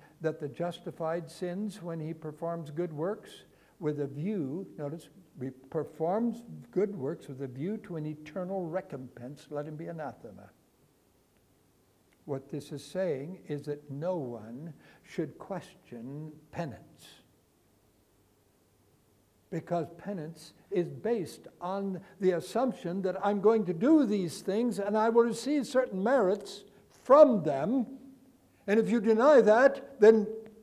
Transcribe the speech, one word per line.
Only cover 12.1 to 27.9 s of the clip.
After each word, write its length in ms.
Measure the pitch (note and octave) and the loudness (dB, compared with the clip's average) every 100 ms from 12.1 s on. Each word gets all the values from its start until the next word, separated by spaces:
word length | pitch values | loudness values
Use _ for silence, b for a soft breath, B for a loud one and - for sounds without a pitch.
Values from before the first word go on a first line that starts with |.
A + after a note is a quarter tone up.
| _ - | _ -10
What 240 | C3+ - | -10 -8
this 200 | D3 - | -12 -10
is 120 | C#3+ | -14
saying 540 | - F#3 F#3 C3+ D3+ F#3 - | -10 -6 -4 -4 -6 -14 -10
is 140 | D3 | -8
that 280 | D3 D3 - | -8 -10 -10
no 260 | C#3 E3+ F3+ | -6 -4 -4
one 580 | B2 A#2 G#2+ B2 E3 - B B | -6 -10 -12 -14 -14 -16 B B
should 340 | - - D3+ - | -10 -8 -8 -10
question 920 | - F#3 - - _ A#2 B2 C#3+ D#3 D3+ - | -10 -10 -10 -20 _ -14 -12 -12 -12 -16 -14
penance, 720 | - D#3+ A2 - - - - _ _ _ _ _ _ _ _ _ _ _ _ _ _ _ _ _ _ _ _ _ _ _ | -10 -10 -10 -20 -20 -20 -20 _ _ _ _ _ _ _ _ _ _ _ _ _ _ _ _ _ _ _ _ _ _ _
because 380 | E3+ - E3+ D#3+ - | -10 -2 -4 -4 -10
penance 540 | G3 F#3+ D#3 - - - b | -10 -8 -10 -14 -20 -20 b
is 180 | F#3+ D#3 | -2 -2
based 600 | C3+ G#3+ A#3 D3+ - - - | -4 -2 -2 -2 -10 -20 -10
on 400 | F3+ G3 G3 F#3 B B | -6 -4 -4 -6 B B
the 120 | F#3 | 2
assumption 680 | E3+ - A3+ C4 - E3+ F#3+ | 2 -2 0 0 -2 -6 -2
that 140 | F#3 F#3 | -2 0
I'm 160 | G3+ G#3 | 0 4
going 240 | G3+ A3+ | 6 6
to 80 | F3+ | 2
do 340 | E3 B3 D#4+ A3+ | 2 6 6 6
these 360 | G#3 E3+ - | 0 -2 -4
things 360 | - G3+ A#3+ F#3+ | -4 0 0 -2
and 180 | G3 G#3+ | -2 2
I 120 | A3+ | 4
will 160 | A#3 | 6
receive 420 | A#3 G3+ C4 D4 A3 | 4 0 -2 -2 0
certain 340 | B3+ B3 F#3+ | 0 0 0
merits 580 | G#3 C4+ F#3 G3+ - - - B B - | 2 4 4 2 -4 -16 -20 B B -14
from 400 | - C#4+ C#4+ G#3+ | 8 8 8 2
them. 440 | D3+ C3+ E3 C4 A3 | 0 -2 -2 -2 -4